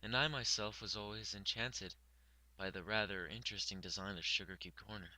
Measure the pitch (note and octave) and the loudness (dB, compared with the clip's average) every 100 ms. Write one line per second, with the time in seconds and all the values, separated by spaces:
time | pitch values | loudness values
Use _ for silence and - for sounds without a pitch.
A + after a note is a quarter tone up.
0 | G#2+ B2 D3+ D3 A#2 - G#2+ G#2+ G#2+ G#2 | 4 6 6 4 4 4 2 -2 -4 -2
1 | G#2 G#2+ G#2+ G#2 G2 - A#2+ - F#2+ - | -2 -4 -4 -4 -2 0 0 0 -6 -8
2 | - - - - - - F#2+ F#2+ F2 G#2+ | -18 -20 -20 -20 -20 -4 -2 -2 2 4
3 | G#2+ G2 F2 A2 A#2+ G2+ - F#2+ F2+ F2 | 4 2 -2 -4 -4 -2 -4 -4 -4 -4
4 | F#2+ F#2 E2 - F#2 F#2+ F2+ - - G#2+ | -2 -2 2 2 0 -6 -8 -10 -10 -10
5 | F2 | -10